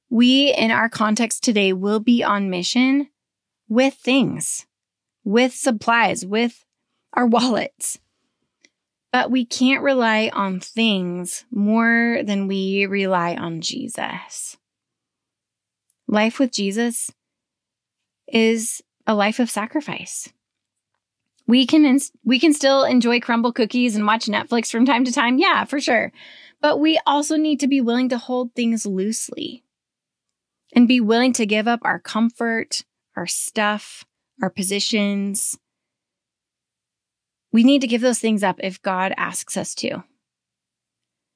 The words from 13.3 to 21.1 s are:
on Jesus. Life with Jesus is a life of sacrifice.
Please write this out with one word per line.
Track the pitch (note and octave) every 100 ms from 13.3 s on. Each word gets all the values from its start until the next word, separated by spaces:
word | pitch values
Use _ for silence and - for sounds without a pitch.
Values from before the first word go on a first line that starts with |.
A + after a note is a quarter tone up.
| -
on | E3+ E3
Jesus. | - - A3+ - - F3+ - - - - _ _ _ _ _ _ _ _ _ _ _ _ _ _ -
Life | G#3+ A3 -
with | C4
Jesus | - G3 G3+ A#3 A#3 - - _ _ _ _ _ _ _ _ _ _ -
is | A3+ A3+ A3+ A3 - _ _ -
a |
life | G#3+ G3+ A3
of | A#3
sacrifice. | G#3 A3 D#4 C#4+ - F3+ - - _ _ _ _ _ _ _ _